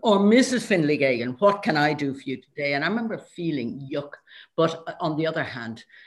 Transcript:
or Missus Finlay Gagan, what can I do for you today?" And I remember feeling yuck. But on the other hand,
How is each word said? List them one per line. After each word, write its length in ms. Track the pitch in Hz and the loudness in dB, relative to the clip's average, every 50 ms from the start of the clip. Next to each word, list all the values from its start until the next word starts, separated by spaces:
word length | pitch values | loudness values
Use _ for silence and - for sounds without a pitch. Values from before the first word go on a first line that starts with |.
| - | 2
or 160 | 233 - 196 | 4 4 6
Missus 480 | 202 208 220 254 262 262 254 233 - | 6 6 6 6 6 4 2 -2 0
Finlay 320 | - 208 175 156 147 151 139 | 0 2 2 2 2 2 2
Gagan, 400 | 139 135 127 117 117 127 120 - | 2 2 2 0 -2 -4 -2 2
what 220 | 202 202 196 202 - | 4 4 4 2 0
can 140 | - 160 | -2 0
I 160 | 151 147 151 156 | 2 2 2 0
do 220 | 147 143 139 131 | 0 -4 -4 -6
for 80 | - - | -6 -8
you 160 | 135 131 131 | -8 -10 -10
today?" 340 | - _ _ 156 143 143 143 | -10 _ _ -8 -4 -4 -2
And 100 | 139 151 | -2 -2
I 40 | 170 | -2
remember 300 | 208 240 226 220 202 - | -4 -4 -4 -6 -8 -10
feeling 720 | - - _ - 170 165 151 135 117 117 - 139 139 135 151 | -12 -14 _ -8 -4 -4 -2 -2 -4 -6 -8 -10 -10 -8 -8
yuck. 200 | 143 147 - - - _ _ - - - _ _ | -8 -8 -8 -12 -20 _ _ -20 -20 -20 _ _
But 400 | - 160 160 160 - - 170 160 - | -2 -2 -2 -2 -6 -12 -12 -10 -6
on 160 | 156 156 156 | -6 -4 -2
the 100 | 147 160 | -2 -2
other 180 | 160 160 165 139 | -2 -2 -4 -6
hand, 400 | 98 127 127 117 113 113 113 - _ _ - - | -6 -8 -10 -10 -10 -12 -12 -16 _ _ -20 -20